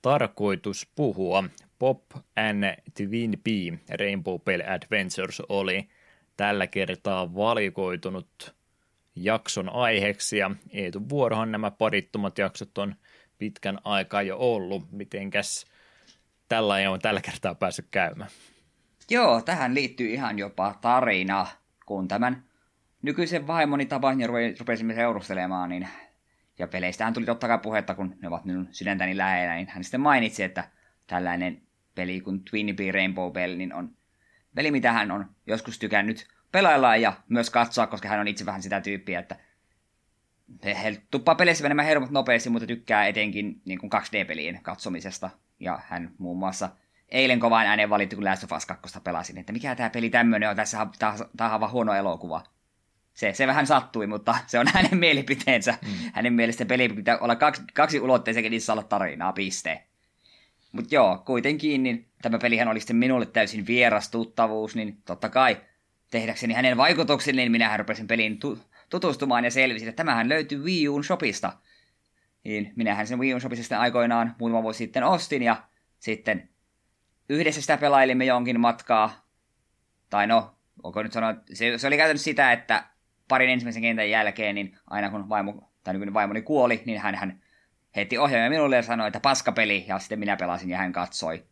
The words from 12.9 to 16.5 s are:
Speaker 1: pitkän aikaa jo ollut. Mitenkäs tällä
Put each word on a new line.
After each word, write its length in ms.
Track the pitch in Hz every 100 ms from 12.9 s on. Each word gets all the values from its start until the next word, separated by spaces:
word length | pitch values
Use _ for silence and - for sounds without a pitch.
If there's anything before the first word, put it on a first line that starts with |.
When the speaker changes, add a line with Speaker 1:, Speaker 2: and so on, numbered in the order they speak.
| 98 _ _ _ _
Speaker 1:
pitkän 420 | 107 101 98 98
aikaa 380 | 101 101 92 101
jo 160 | 98 95
ollut. 520 | 127 113 90 98 78
Mitenkäs 760 | 101 101 104 98 101 101 - - _ _ _ _ _ _ _
tällä 320 | _